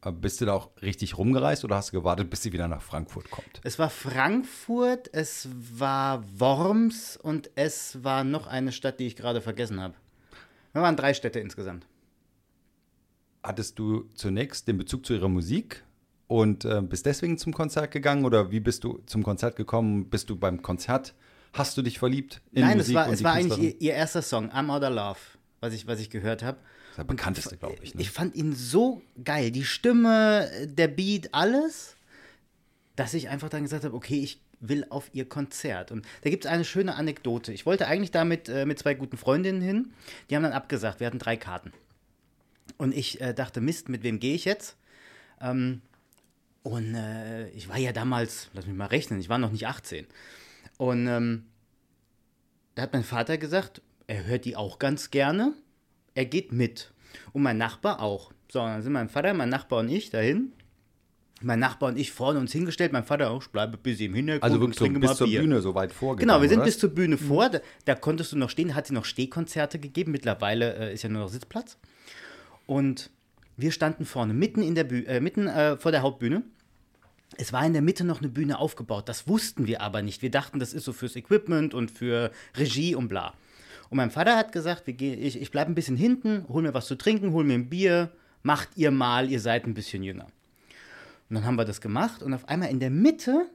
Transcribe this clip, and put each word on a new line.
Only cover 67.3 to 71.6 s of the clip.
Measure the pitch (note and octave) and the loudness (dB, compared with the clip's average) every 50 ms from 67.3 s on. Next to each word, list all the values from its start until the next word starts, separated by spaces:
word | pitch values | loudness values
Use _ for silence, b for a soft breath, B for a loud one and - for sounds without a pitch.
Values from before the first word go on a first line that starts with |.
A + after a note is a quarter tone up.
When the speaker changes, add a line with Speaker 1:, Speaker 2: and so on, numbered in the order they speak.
| C#3+ D#3+ A3 C4 | 4 6 6 4
Speaker 2:
da, | - D#3+ B B B B B | 4 0 B B B B B
da | - C3+ | 0 0
konntest | - - D#3 D#3 D#3+ E3 - - | 0 2 -2 0 0 -2 -4 -2
du | D3 | -2
noch | C3 A#2 | -2 -2
stehen, | - - E3 F3 | 0 0 0 0
da | C#3 | 0
hat | C3 - | -2 -2
sie | - C#3+ | -2 -2
noch | A#2 G#2+ | -2 -2
Stehkonzerte | - - - B2 C3 - E3 E3+ D#3+ - D#3+ D3+ C#3+ - E3 | -4 -2 -2 -4 -2 -2 -4 -4 -4 -2 -2 -2 -2 -2 -6
gegeben, | C#3+ C#3+ - E3+ F#3 E3 D3+ | -10 -6 -4 -4 -2 0 -2
mittlerweile, | C#3 - A#2 G#2 F#2+ G#2+ G2+ G#2+ A#2 A#2 A#2 - | -2 0 -2 -2 0 0 0 2 2 0 0 0
äh, | - A2 A2 F#2+ | -4 -6 -6 -6
ist | A2 - | -6 -6
ja | A2+ | -4
nur | G#2+ G#2+ G#2 | -4 -4 -4
noch | F#2 | -4
Sitzplatz. | F#2+ B2+ - - - A3 | -6 -10 -12 -8 -8 -8